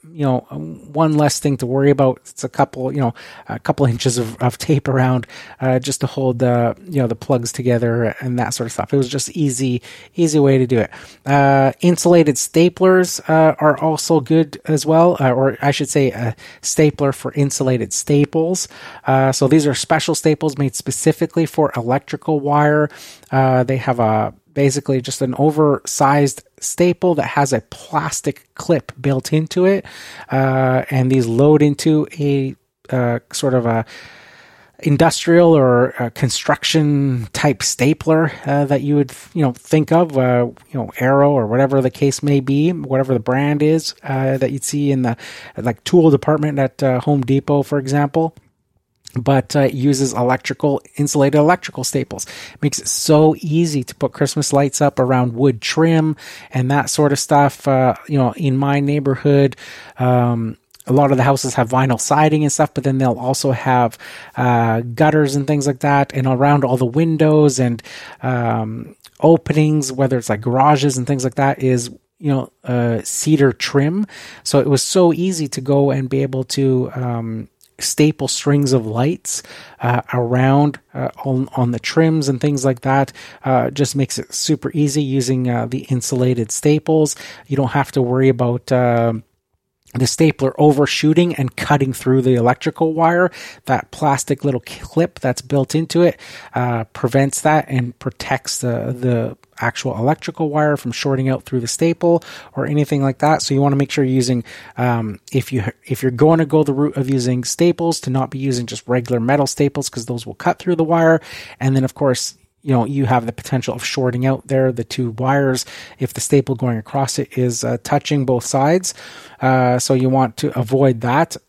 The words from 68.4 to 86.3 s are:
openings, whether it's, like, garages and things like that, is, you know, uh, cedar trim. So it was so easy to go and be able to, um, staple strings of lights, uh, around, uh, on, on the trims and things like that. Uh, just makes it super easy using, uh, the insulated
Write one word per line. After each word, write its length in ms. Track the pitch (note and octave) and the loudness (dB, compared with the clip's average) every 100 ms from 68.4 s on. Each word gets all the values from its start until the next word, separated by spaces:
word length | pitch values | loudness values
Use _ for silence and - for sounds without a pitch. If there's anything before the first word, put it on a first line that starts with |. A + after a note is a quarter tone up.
| A#2 A2+ A2 A2+ A#2 - - _ | -2 -2 -4 -8 -14 -20 -20 _
openings, 720 | D#3 E3 - D#3 D3+ D3+ C3+ | 4 4 2 0 2 0 -2
whether 240 | C3 C3+ B2+ | -2 0 0
it's, 120 | A2+ | -2
like, 120 | G#2 | -4
garages 560 | B2 B2+ C#3 D3+ C#3+ C3 | -2 2 4 4 2 -2
and 100 | B2 | -2
things 160 | C#3 | -2
like 120 | B2+ B2+ | -2 0
that, 280 | C#3 C#3 | -2 0
is, 260 | C3 B2 A#2+ - _ _ | 0 0 -2 -14 _ _
you 140 | D3 | -4
know, 180 | C3+ B2+ _ - | -2 -4 _ -4
uh, 340 | B2 A#2+ A2+ - | -2 0 -2 -4
cedar 480 | - D#3 D3+ C#3 | -6 0 4 4
trim. 540 | - - C#3+ D3 F#3+ G#3 - - - | 2 -2 0 0 -2 -6 -8 -20 -14
So 160 | - C#3 | 0 0
it 80 | - | 2
was 160 | C3+ | 0
so 300 | - F#3+ F3 | 0 2 2
easy 340 | D#3+ F#3 F3 C#3+ | 2 -2 -2 -6
to 140 | - | -6
go 280 | C3 C#3 C#3 | -2 2 2
and 200 | C#3 C3 | 0 -2
be 120 | C3+ | -2
able 220 | C3+ C3 | -2 -4
to, 480 | B2+ - C3+ B2+ B2+ | -6 -2 0 0 -2
um, 540 | B2+ B2 A#2 A2+ A2 A2 _ _ _ | -6 -6 -6 -6 -10 -12 _ _ _
staple 520 | - - D3+ - C3+ | -8 2 2 2 -6
strings 420 | - D3 C#3+ C#3 | -4 0 2 2
of 140 | B2+ A2 | 0 0
lights, 580 | A2+ C#3 F3+ - - - - - - | -2 -2 -2 -8 -10 -12 -20 -20 -6
uh, 200 | B2 A#2+ - | -2 -2 -2
around, 640 | B2+ A#2+ B2+ C3 C#3 D3 C#3 _ | -4 -2 0 2 4 2 -2 _
uh, 160 | C3+ B2+ - C#3 | -10 -10 -8 -4
on, 240 | B2+ C3+ - | -4 -4 -2
on 140 | B2 | -2
the 80 | A#2+ | -2
trims 500 | - - D#3+ D#3+ C#3 | -2 0 2 2 -2
and 100 | B2+ | -2
things 240 | D3 C#3+ | -2 0
like 180 | C3+ B2+ | -2 -2
that. 300 | C3+ C3+ C3+ - - - | 0 0 0 -6 -20 -10
Uh, 260 | C3+ B2+ B2 | 0 0 0
just 280 | C#3 C#3+ C#3 | -2 -2 0
makes 200 | C3+ - | -4 -4
it 160 | - | -10
super 380 | - - D3 - | -8 -4 -2 -2
easy 300 | - D3 C#3 | -2 -2 0
using, 460 | C#3 C3+ B2 C3 B2 | -2 -2 0 -2 0
uh, 160 | A#2+ A#2 | -2 -4
the 140 | C3 - | -6 -4
insulated 640 | B2+ - B2+ B2+ | -4 -2 0 0